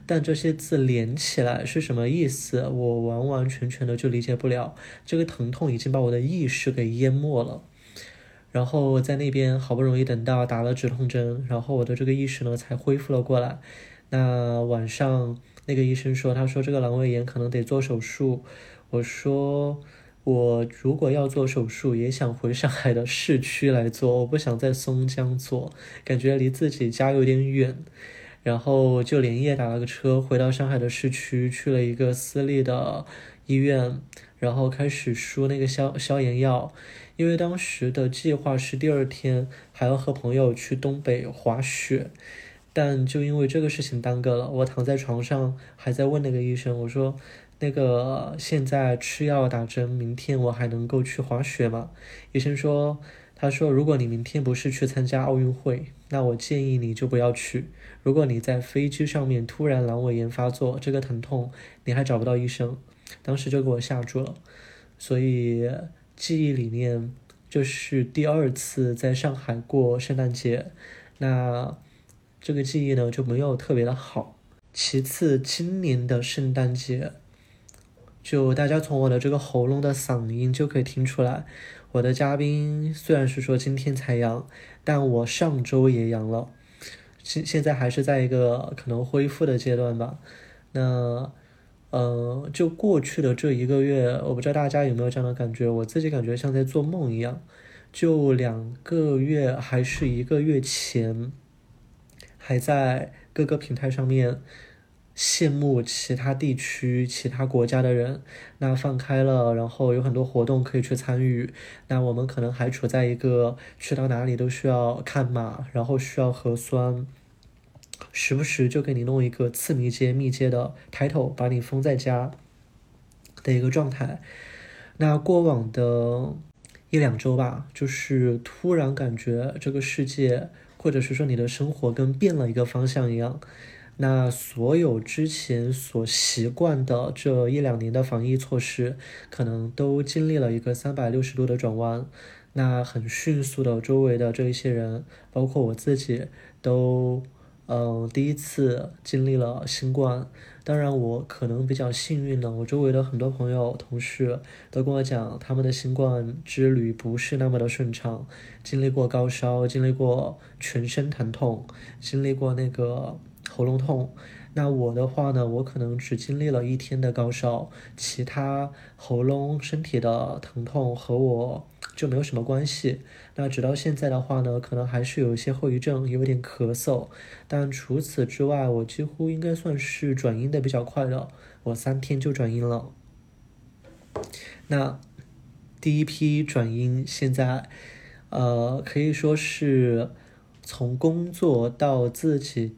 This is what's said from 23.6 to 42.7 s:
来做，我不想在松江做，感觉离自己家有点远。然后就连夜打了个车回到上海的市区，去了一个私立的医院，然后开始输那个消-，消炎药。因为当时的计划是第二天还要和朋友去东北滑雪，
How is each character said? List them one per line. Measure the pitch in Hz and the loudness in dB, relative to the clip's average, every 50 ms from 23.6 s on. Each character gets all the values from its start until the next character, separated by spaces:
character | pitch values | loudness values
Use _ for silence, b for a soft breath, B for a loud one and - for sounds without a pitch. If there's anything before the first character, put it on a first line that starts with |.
| 139 139 | 2 4
来 | 131 120 117 117 | 4 4 2 0
做， | 113 - 135 127 123 123 | 0 0 2 2 4 4
我 | 123 | 2
不 | 120 147 151 | 2 0 0
想 | - 135 117 117 | 0 0 -2 2
在 | - 131 131 | 2 0 0
松 | 131 - - 131 127 131 | 0 0 0 0 0 0
江 | 127 131 - 131 127 127 | 0 0 0 -2 0 -2
做， | 127 - - 131 123 - - B B B B B B B | -2 -4 -2 -4 -4 -4 -6 B B B B B B B
感 | - 131 123 | -2 0 2
觉 | 123 135 139 | 4 4 4
离 | 135 127 131 | 4 2 2
自 | 131 - 160 147 | 2 2 0 0
己 | 139 - 127 117 | 0 0 -2 -2
家 | 117 - 131 135 | 0 2 2 2
有 | 139 135 131 | 4 4 4
点 | 131 131 131 135 135 | 6 4 4 2 2
远。 | 135 135 127 127 131 - - - B B B B B B B B B B B | 2 2 2 2 0 -6 -12 -18 B B B B B B B B B B B
然 | 120 117 117 | -2 -2 0
后 | - 143 135 135 131 131 127 123 123 | 2 2 4 6 6 6 6 4 2
就 | 123 156 143 | 2 4 4
连 | 127 120 117 123 | 4 4 2 2
夜 | 139 147 139 | 2 2 2
打 | 135 120 117 | 0 0 -2
了 | 117 120 | -2 -2
个 | 120 | -4
车 | 123 - - - 131 131 131 | -4 -6 -2 2 4 4 4
回 | 131 131 131 | 4 2 2
到 | 127 127 131 | 2 4 2
上 | 131 131 135 135 | 2 0 0 0
海 | 139 127 | 0 0
的 | 120 120 | 0 0
市 | - - - 131 | -2 -2 -2 -2
区， | 131 - - - 131 127 123 123 | -2 -2 -6 -2 0 0 0 0
去 | 123 - - 147 135 | -2 -2 0 0 2
了 | 127 123 | 2 2
一 | 120 120 | 2 2
个 | 120 131 123 123 | 2 2 2 0
私 | 127 - - - 143 139 | -2 -4 -6 -2 -2 0
立 | 139 139 135 131 | 2 2 2 2
的 | 131 123 127 131 - - - - B B B B B B B B | 2 0 -2 -2 -2 -4 -6 -8 B B B B B B B B
医 | - 135 | 0 2
院， | 135 139 143 139 131 123 123 131 131 - - B B B B B - | 4 4 4 4 2 2 0 -2 -6 -10 -14 B B B B B -2
然 | 123 123 120 | -2 0 2
后 | 135 135 131 | 2 2 0
开 | 131 - 143 143 | 0 0 -2 -2
始 | 139 - - 123 117 | -2 -2 -2 -4 -4
输 | - - - - 139 135 | -4 -4 -6 -2 0 0
那 | 135 139 135 | 0 2 0
个 | 135 | 0
消-， | 131 131 - 135 135 135 135 | 0 0 0 0 -2 -2 -4
消 | - - 139 139 | -2 0 0 2
炎 | 131 123 123 123 | 2 2 2 2
药。 | 135 131 127 123 127 151 B B B B B B B B B | 2 2 2 2 0 -4 B B B B B B B B B
因 | - 165 170 | 0 2 2
为 | 170 | 2
当 | 165 175 175 180 | 2 0 -2 -2
时 | 180 - - - - 131 127 127 | -4 -4 -6 -4 -2 -2 -2 0
的 | 139 131 127 | 0 0 0
计 | 127 - - 160 147 | -2 -2 0 0 0
划 | 139 - 147 131 127 | 0 0 0 0 0
是 | 131 - - | -2 -2 -4
第 | 131 147 156 | 0 2 2
二 | 147 139 131 | 2 2 0
天 | 131 - - - 131 127 123 127 131 B B B B | -2 -4 -4 -2 0 0 0 0 -2 B B B B
还 | B - 127 | B -2 0
要 | 123 135 | 2 2
和 | 131 131 - 135 | 0 0 -2 -4
朋 | 135 - 120 123 | -2 -2 0 2
友 | 131 135 123 117 | 4 4 4 4
去 | - - - 139 | 0 -4 -6 -4
东 | 131 135 139 139 143 | -2 -2 -2 -4 -2
北 | 147 139 123 123 120 | 0 0 0 0 -2
滑 | 117 123 - - 120 113 127 131 | -8 -8 -2 0 0 0 0 -2
雪， | - - - - - 139 120 98 - - B B B B B B B B B B B | -4 -4 -6 -4 -2 -2 -2 -2 -4 -12 B B B B B B B B B B B